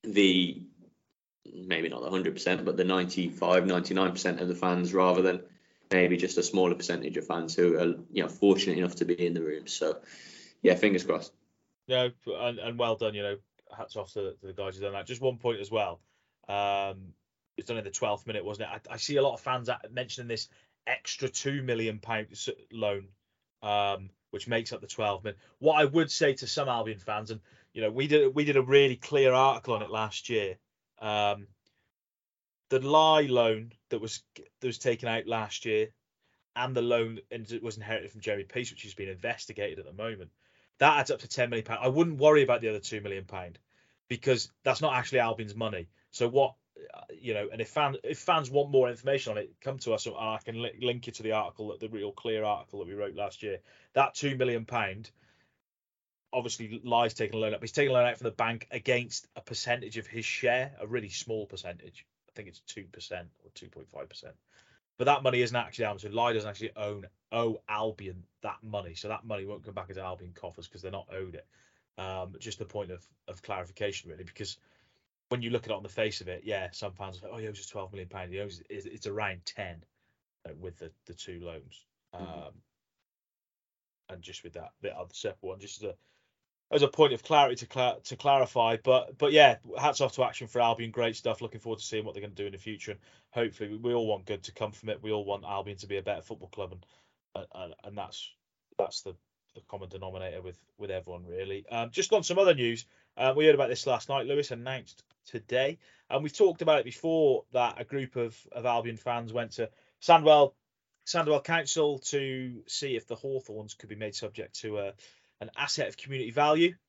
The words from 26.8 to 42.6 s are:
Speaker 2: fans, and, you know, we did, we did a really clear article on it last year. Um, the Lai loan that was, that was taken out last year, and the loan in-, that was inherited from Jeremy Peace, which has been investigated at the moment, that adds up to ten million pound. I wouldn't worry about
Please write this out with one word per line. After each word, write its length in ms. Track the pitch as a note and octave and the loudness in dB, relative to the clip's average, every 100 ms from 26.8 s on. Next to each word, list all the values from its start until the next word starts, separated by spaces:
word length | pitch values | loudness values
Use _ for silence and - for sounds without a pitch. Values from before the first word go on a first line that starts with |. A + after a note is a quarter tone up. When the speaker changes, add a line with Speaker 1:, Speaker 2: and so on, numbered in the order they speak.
| A2 G#2 | -2 -6
Speaker 2:
fans, 320 | G2+ G#2+ G#2+ | -6 -6 -6
and, 100 | G#2+ _ _ _ | -10 _ _ _
you 80 | - | -2
know, 100 | A2 | -2
we 160 | A#2 C#3+ | 0 4
did, 280 | D3+ C3+ | 6 6
we 100 | C3+ | 4
did 140 | D3 C3+ | 4 4
a 40 | |
really 340 | B2+ C#3 C#3 B2 | 8 8 8 2
clear 360 | - D3 C3+ | 0 4 6
article 420 | B2+ C3+ B2 - | 8 6 4 -2
on 80 | A2 | -4
it 80 | G#2 | -2
last 380 | A2 G#2+ - - | -4 -4 -6 -2
year. 280 | A2+ G2 F2+ _ _ _ _ | -2 -2 -6 _ _ _ _
Um, 460 | G#2+ G#2+ G#2 G2+ G2+ _ _ _ _ _ _ _ _ _ _ _ _ | -2 2 2 0 -6 _ _ _ _ _ _ _ _ _ _ _ _
the 100 | C3 | 0
Lai 420 | C3+ D#3 D#3+ D#3 | 4 6 8 6
loan 500 | D3 B2 A#2 A2 A#2 - _ | 6 4 4 2 -4 -18 _
that 120 | A#2 | -6
was, 220 | A2 - _ - - _ | -6 -10 _ -20 -20 _
that 60 | B2+ | -6
was 120 | A2+ | -2
taken 300 | C3 A#2 A#2+ | 0 0 -2
out 180 | A2+ G#2 | -4 -2
last 380 | A2+ G#2+ - | -4 -4 -6
year, 240 | A2+ G#2+ A2 _ _ _ _ _ _ | -2 0 0 _ _ _ _ _ _
and 220 | - B2+ B2+ | -6 -2 0
the 60 | |
loan 380 | A#2+ A#2 A2+ A2+ - | 2 2 2 -6 -12
in-, 140 | A#2 | -12
that 180 | G#2+ A2+ | -8 -8
was 140 | A2+ G#2+ | -8 -8
inherited 340 | G#2 A2 F#2+ | -6 -6 -6
from 100 | G#2+ | -10
Jeremy 240 | G#2+ G#2 | -4 -4
Peace, 260 | F#2+ B2 B2 | -4 -6 -8
which 120 | - | -10
has 120 | G#2+ | -16
been 140 | G2 G2 | -10 -10
investigated 680 | F#2 A#2 A#2 - G2+ G2+ D#2+ | -8 -8 -8 -10 -6 -6 -6
at 80 | C#2+ | -14
the 60 | |
moment, 380 | F#2 A2+ G#2+ E2+ _ _ _ _ _ | -10 -8 -8 -16 _ _ _ _ _
that 200 | C#3+ D3 | 6 6
adds 120 | C3 | 2
up 100 | C#3+ | -4
to 80 | - | -4
ten 220 | - B2 | -2 0
million 140 | A#2 | 0
pound. 160 | A2 A2 | -4 -2
I 60 | B2+ | 0
wouldn't 320 | C#3 E3+ D3 | 4 2 6
worry 220 | D3+ D3+ | 8 10
about 180 | C3 A#2+ | 8 4